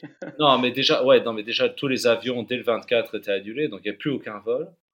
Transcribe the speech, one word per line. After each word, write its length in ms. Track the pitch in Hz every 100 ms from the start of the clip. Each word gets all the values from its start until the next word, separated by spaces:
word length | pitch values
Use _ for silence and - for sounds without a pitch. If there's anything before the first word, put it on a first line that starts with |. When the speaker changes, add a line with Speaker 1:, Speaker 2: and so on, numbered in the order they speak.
Speaker 1:
<laughs> 360 | - - 151 -
Speaker 2:
non, 200 | 151 127
mais 120 | 123
déjà, 340 | 135 135 151
ouais, 160 | 127 127
non, 100 | 117
mais 100 | 110
déjà, 260 | 107 113 127
tous 200 | - 139
les 180 | 127 120
avions, 360 | 113 120 120
dès 120 | 107 123
le 60 |
vingt-quatre, 520 | 113 110 - 117 113 104
étaient 160 | 104
annulés, 360 | 98 98 120 151
donc 120 | 98
il 60 | 101
n'y 40 |
a 40 | 101
plus 120 | 151
aucun 280 | 123 - 104
vol. 320 | 104 123 170 - _